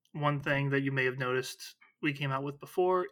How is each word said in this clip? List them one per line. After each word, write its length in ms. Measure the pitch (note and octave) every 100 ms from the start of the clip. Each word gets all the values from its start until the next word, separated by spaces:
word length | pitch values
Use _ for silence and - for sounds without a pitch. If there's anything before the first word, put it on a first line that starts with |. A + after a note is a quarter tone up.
| _
one 260 | D#3 D3 C#3+
thing 300 | D#3 C#3 C#3
that 120 | C#3
you 100 | C#3
may 140 | C3+ B2+
have 120 | B2+
noticed 580 | B2+ B2+ B2 - - - _ _
we 120 | D#3
came 180 | C#3 C#3+
out 120 | C3+
with 160 | C#3+ C#3+
before 480 | - - F3+ F#3 F#3